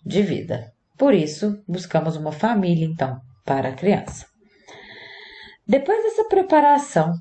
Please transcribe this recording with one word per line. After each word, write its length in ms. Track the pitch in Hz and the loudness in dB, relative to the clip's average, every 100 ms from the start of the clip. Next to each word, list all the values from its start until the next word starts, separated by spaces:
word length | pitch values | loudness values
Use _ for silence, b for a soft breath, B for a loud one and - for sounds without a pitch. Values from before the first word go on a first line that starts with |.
| - | -2
de 160 | 165 | 0
vida. 500 | 196 117 - 117 - _ _ _ | 0 -2 -6 -8 -10 _ _ _
Por 160 | 277 | 4
isso, 480 | 202 151 - 208 202 - | 4 2 -4 -4 -4 -8
buscamos 500 | 175 - 160 156 156 | -8 -2 -2 -2 -6
uma 140 | 156 | -8
família, 560 | 156 220 220 185 170 160 | -4 -2 0 2 0 0
então, 340 | 160 131 127 - _ | -4 -6 -6 -14 _
para 260 | - 135 135 | -4 -2 -2
a 40 | |
criança. 520 | 131 180 175 - - - _ B B B B B B B B B B B B - | -2 0 0 -2 -14 -18 _ B B B B B B B B B B B B 0
Depois 340 | 262 277 440 | 0 2 0
dessa 240 | 440 440 440 | 0 0 2
preparação 840 | 392 370 311 285 285 - - 160 170 | 2 4 4 6 4 2 0 0 -2